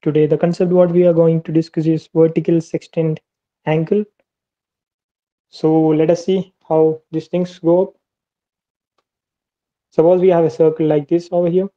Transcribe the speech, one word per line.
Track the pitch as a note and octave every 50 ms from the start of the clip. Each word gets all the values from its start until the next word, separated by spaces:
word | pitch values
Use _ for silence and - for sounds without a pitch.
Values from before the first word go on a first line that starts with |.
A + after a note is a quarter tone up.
Today, | - E3 D3 D3+ D#3
the | D3 D#3+
concept | D3 - E3+ E3+ - F#3+ F3
what | F3 F3+ F3+ F3+
we | E3+ F3+ F3+
are | F3 E3+
going | E3 E3 E3 E3 D#3+ D#3+
to | -
discuss | D#3 D#3+ D#3+ - _ - D#3
is | D#3+ D#3+ D#3 - _
vertical | _ D#3+ D#3+ E3 D#3+ - D#3+ - E3+ E3
sextant | D#3+ - - E3 - - - - E3 D#3+ D#3 D3+ _ _ _ _ _ _ _ _ _ -
angle. | D#3 D#3+ E3 D#3+ G3+ G#3 G#3+ _ _ _ _ _ _ _ _ _ _ _ _ _ _ _ _ _ _ _ _ _ _ _ _ _ _ _ _ _
So | _ - - D#3 D#3+ D#3+ D#3+ D#3
let | D#3 D#3 D#3+ D#3
us | F3 E3+ E3+
see | - F#3+ F#3+ F#3 - _ _ _ _
how | D#3+ D#3+ D#3+ D#3+ D#3 D#3 _ _
these | - D#3+ D#3 _
things | - F3 F3+ F3 - -
go | - E3 E3+ F3+ F#3+
up. | F#3+ _ _ _ _ _ _ _ _ _ _ _ _ _ _ _ _ _ _ _ _ _ _ _ _ _ _ _ _ _ _ _ _ _ _ _ _ _ _ _ _
Suppose | _ - D#3 E3+ F3+ F3+
we | F3+ F#3+
have | F3+ E3+ E3
a | D#3
circle | D#3+ - E3 D#3 D#3 - D#3+ D3+
like | D3+ D3+ D3 _
this | E3+ E3+ E3+ -
over | - F3 F3 F3
here | E3 F#3 F#3+ G3 _